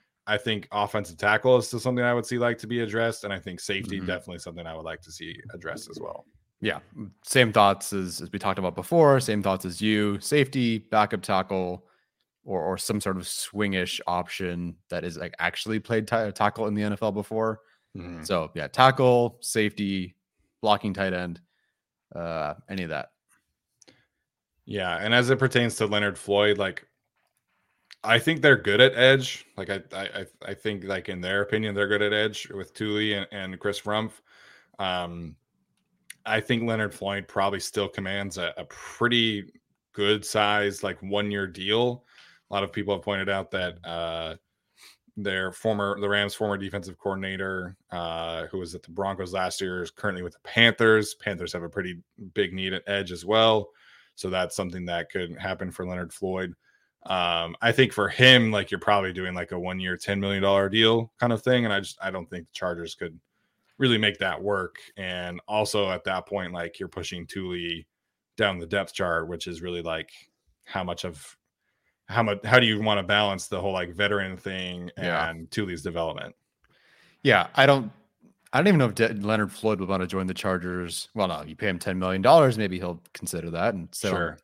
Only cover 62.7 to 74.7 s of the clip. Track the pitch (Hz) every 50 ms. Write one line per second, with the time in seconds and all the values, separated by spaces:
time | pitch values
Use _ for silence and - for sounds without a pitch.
62.7 | 87 85 85 82 - - 92 85 80 85 _ _ _ _ _ _ _ _ _ _
63.7 | _ - 135 127 117 110 110 104 101 - 98 95 85 78 92 101 101 98 92 87
64.7 | - - - - - - 95 90 90 90 90 87 87 87 - - 107 107 107 104
65.7 | - 107 101 92 92 90 - 98 95 92 - - 101 98 92 87 90 90 85 85
66.7 | - - 95 87 - 95 85 - 95 87 82 78 - 98 92 90 90 87 87 85
67.7 | 85 82 82 _ _ _ _ _ _ _ _ _ _ - 110 101 95 90 85 82
68.7 | 95 101 95 - - - 98 90 82 82 82 82 87 82 - 92 87 80 85 90
69.7 | 87 87 82 82 82 80 80 - - - - _ _ _ _ _ _ _ _ -
70.7 | - 98 92 90 85 - - 92 82 71 - - - _ _ _ _ _ _ _
71.7 | _ _ _ _ _ _ _ - 98 117 113 107 104 101 - 104 117 127 120 113
72.7 | 110 104 107 107 104 101 92 87 104 104 107 101 98 92 - - - 92 87 98
73.7 | 95 92 90 87 85 87 104 101 104 101 98 95 92 92 - 98 95 92 92 90